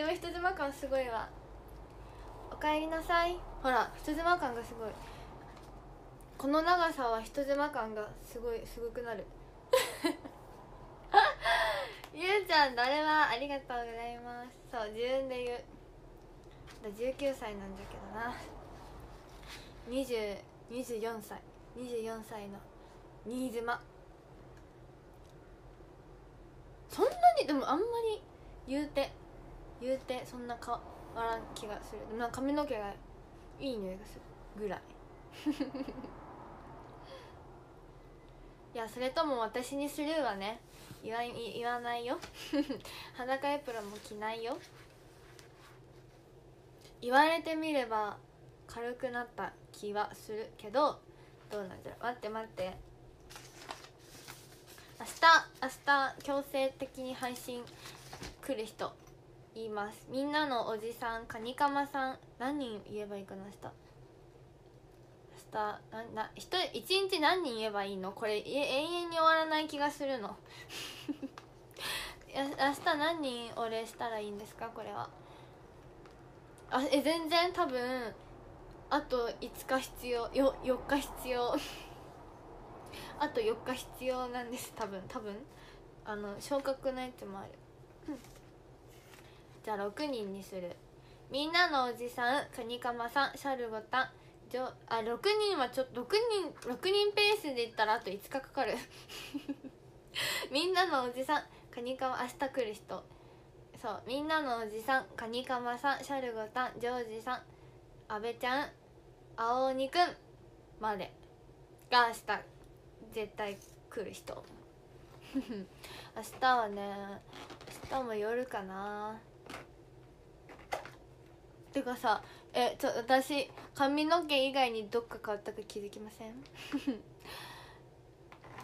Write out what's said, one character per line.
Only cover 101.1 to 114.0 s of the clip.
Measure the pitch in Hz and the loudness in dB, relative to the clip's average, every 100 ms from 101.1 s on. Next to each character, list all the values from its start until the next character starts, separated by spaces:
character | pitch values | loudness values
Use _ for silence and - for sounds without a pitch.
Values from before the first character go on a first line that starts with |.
じ | 247 262 | 0 2
さ | 294 | 2
ん、 | - - - | 0 -10 -12
カ | - | -6
ニ | 240 262 | -4 0
カ | 262 | 0
マ、 | 254 | 0
明 | 247 | -2
日 | - 269 | -2 -2
来 | 269 226 | 0 0
る | |
人。 | 208 - 190 - - - - - - - - | -2 -8 -8 -10 -18 -20 -20 -20 -20 -20 -10
そ | 233 | -6
う、 | 196 - | -6 -2
み | 262 | -2
ん | 302 | 2
な | 311 | 2
の | 285 233 220 | 2 0 -2
お | |
じ | 220 | -2
さ | 220 262 | 2 4
ん、 | 262 - | 2 -6
カ | 226 | -4
ニ | 240 | -2
カ | 254 254 | 0 0
マ | 240 240 | 0 0
さ | 285 262 | 2 2
ん、 | |
シ | 262 | 0
ャ | 277 | -2
ル | 254 | -2
ゴ | 220 214 | -4 -2
タ | 254 247 | -2 -2
ン、 | 233 | -2
ジ | 240 | -2
ョ | 247 | 0
ー | 233 | -2
ジ | 220 | -6
さ | 220 254 | -4 -4
ん、 | - - - - - - - | -6 -20 -20 -20 -20 -18 -6
阿 | 214 | -4
部 | 226 233 | -2 0
ち | 247 | 2
ゃ | 262 285 | 2 0
ん、 | - - - - - - - | -6 -20 -20 -20 -20 -12 -2
青 | 226 247 262 | 2 4 4
鬼 | 262 269 | 4 4
く | 339 | 6
ん | 349 - - - - - - - | 4 2 -14 -20 -20 -20 -20 -4
ま | 214 202 | -2 0
で | - - - - - - - - - | -4 -10 -20 -20 -20 -20 -20 -20 4
が | 247 233 | 8 8
明 | |
日 | 220 - 202 - - - - - - 220 | 4 -2 -2 -4 -16 -20 -20 -20 -20 -8
絶 | 226 208 - | -4 -4 -4
対 | 208 196 - - - | -4 -6 -12 -20 -12
来 | - | -8